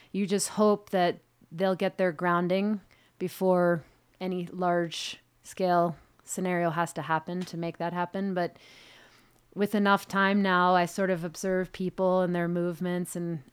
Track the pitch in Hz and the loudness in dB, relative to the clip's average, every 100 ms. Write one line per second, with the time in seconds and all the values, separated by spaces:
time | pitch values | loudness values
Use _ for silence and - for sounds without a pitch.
0 | - 190 196 202 - - 214 202 - 185 | -8 -4 -2 -2 -2 2 4 4 0 2
1 | 175 - _ _ _ 165 190 185 190 - | 2 0 _ _ _ -2 0 0 -2 0
2 | 185 151 175 175 175 190 208 208 - _ | -2 0 2 2 2 0 0 -2 -8 _
3 | _ _ 175 - 185 180 175 170 - _ | _ _ -8 0 2 4 4 2 -2 _
4 | _ _ 185 180 175 180 180 175 170 - | _ _ -6 -6 -6 -2 0 0 -2 -6
5 | - - _ _ - - 185 175 175 - | -10 -12 _ _ -16 -4 2 4 2 -2
6 | _ _ - - 185 175 170 160 170 - | _ _ -12 -4 -2 0 0 0 -4 -4
7 | 147 156 156 180 180 170 170 - 170 175 | -2 -2 -2 -8 -6 -6 -8 -6 -6 -4
8 | 175 196 196 180 170 - - - - - | -4 -4 -4 -2 -4 -6 -20 -20 -20 -20
9 | - _ _ _ _ 185 202 208 202 196 | -20 _ _ _ _ -4 -2 2 4 2
10 | - 196 196 202 196 180 180 180 175 - | 2 0 2 2 2 4 6 4 2 0
11 | 190 175 175 - 190 185 180 - 180 - | -2 -2 -4 -6 -2 -2 -2 -4 -6 0
12 | 185 185 180 175 170 175 175 165 180 180 | 2 2 2 0 0 0 -2 -4 -4 -4
13 | 175 175 170 160 - | -6 -6 -6 -6 -10